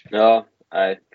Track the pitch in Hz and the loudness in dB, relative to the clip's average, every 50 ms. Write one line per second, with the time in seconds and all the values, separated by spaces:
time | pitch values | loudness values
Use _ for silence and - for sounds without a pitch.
0 | _ - 104 107 110 113 113 113 110 _ _ _ _ _ - - 95 95 95 - | _ -8 -2 0 2 2 2 0 -2 _ _ _ _ _ -6 -4 -4 -4 -6 -8
1 | _ _ | _ _